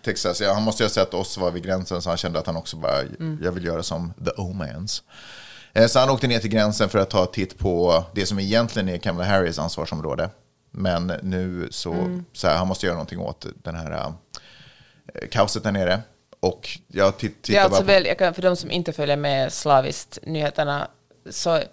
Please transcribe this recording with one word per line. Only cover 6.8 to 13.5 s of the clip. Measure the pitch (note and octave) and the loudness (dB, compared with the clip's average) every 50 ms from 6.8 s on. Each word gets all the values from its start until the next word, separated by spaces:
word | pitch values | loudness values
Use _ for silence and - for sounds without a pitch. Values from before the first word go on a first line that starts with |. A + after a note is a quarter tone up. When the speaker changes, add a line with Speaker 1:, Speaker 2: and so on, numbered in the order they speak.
| A2 F#2+ | 0 2
Speaker 1:
för | - G#2+ | 4 2
att | F#2+ F#2+ | 2 4
ta | - G2+ F2+ | 4 2 2
titt | F2+ - - F#2+ - - - | 2 0 -2 -4 -4 -4 -4
på | - G2+ F2 E2+ F2 F2 E2 E2 E2 E2+ - | -2 0 2 2 4 4 4 4 2 0 -4
det | G2+ G2 | -4 -2
som | F2 G2+ G2 | -2 -2 -2
egentligen | G2 G2 G#2+ A#2 A#2+ A2 - A#2 F#2+ F#2+ | -2 2 2 2 2 2 -2 -2 -2 -2
är | F2+ F2 | -4 -2
Kamala | - G#2+ F2+ F2 F2+ | -4 -4 -4 -2 0
Harris | F#2 G2+ F#2+ F#2 E2+ D#2+ D2+ | 2 2 4 4 2 0 -2
ansvarsområde. | D#2 E2 - - D#2 - - D#2 D#2 D#2 C2+ - E2 F#2+ - _ _ _ _ _ _ _ | -4 -4 -4 -4 -6 -6 -6 -6 -4 -4 -2 -2 -2 -4 -6 _ _ _ _ _ _ _
Men | - F#2 F#2+ F#2 F2 E2+ F2 F2+ F2 D#2+ | -8 -4 -2 0 0 0 0 -2 -4 -4
nu | - F#2+ F#2 F#2 F#2 F#2 F2+ F2 E2+ - | -4 -4 -2 -2 -2 -4 -4 -6 -6 -8
så, | - - - F2 E2+ | -8 -8 -6 -4 -2
Speaker 2:
Mm. | F3 F3+ F3+ F3+ F3+ F3 - - | -2 -2 -2 -4 -6 -8 -12 -10
Speaker 1:
så | - - F2 | -2 0 2
här, | D#2 E2+ | 2 2
han | F#2 F#2 | 2 0
måste | F#2 - - | -2 0 0
göra | F#2 E2+ | -2 -2
någonting | E2+ D#2 - F2 F2+ | -2 -6 -8 -8 -8
åt | E2+ - - - - - | -8 -8 -8 -10 -12 -14